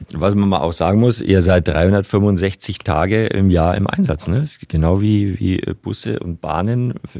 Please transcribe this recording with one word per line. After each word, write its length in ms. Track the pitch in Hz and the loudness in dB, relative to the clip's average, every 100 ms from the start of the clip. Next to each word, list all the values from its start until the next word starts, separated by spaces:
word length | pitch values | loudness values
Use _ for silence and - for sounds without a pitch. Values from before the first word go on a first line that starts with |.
| - | -14
Was 220 | 80 92 101 | -2 0 2
man 120 | 101 | 2
mal 100 | 90 | 2
auch 140 | 80 | 0
sagen 280 | 82 82 104 | 0 2 4
muss, 200 | 120 113 | 2 2
ihr 220 | - 95 | 2 4
seid 240 | 87 92 80 | 4 4 2
dreihundertfünfundsechzig 1120 | 76 90 101 98 101 104 92 95 - - 98 | 2 2 2 0 0 2 2 -2 -4 -8 -6
Tage 480 | - 78 95 110 110 | -4 0 0 0 0
im 240 | - 98 | 2 2
Jahr 260 | 87 80 101 | 4 2 0
im 120 | 98 | -2
Einsatz, 400 | - 196 73 - | -2 -2 -2 -2
ne? 140 | 107 | -4
Es 160 | 151 - | -4 -10
gibt 100 | - | -6
genau 300 | 80 80 95 | 0 2 2
wie, 400 | 107 104 101 90 | 2 0 0 -2
wie, 180 | 95 92 | -2 -2
äh, 160 | - | -4
Busse 460 | 95 98 101 113 - | -8 -6 -6 -6 -6
und 200 | 87 82 | -8 -8
Bahnen. 540 | 78 78 101 123 123 - - | -6 -4 -2 -2 -4 -6 -12